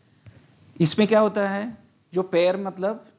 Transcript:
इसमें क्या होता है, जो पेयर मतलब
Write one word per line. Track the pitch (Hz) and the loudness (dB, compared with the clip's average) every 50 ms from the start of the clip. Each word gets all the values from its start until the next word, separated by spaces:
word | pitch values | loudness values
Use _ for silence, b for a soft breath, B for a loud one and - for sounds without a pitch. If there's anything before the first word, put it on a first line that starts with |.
| B B B B B B B B B B B B B B - - | B B B B B B B B B B B B B B -2 0
इसमें | 170 151 - 214 214 196 | 2 2 4 4 2 4
क्या | 220 214 | 4 2
होता | 220 208 202 208 202 196 | 2 2 0 -2 -4 -4
है, | 196 202 214 240 226 - _ _ _ _ _ _ | -4 -6 -8 -10 -14 -18 _ _ _ _ _ _
जो | 170 180 | -6 -6
पेयर | 185 190 185 170 175 180 185 | -4 -2 0 0 2 0 0
मतलब | 190 196 190 175 180 185 202 220 226 B B B | -4 -6 -10 -8 -6 -6 -6 -6 -8 B B B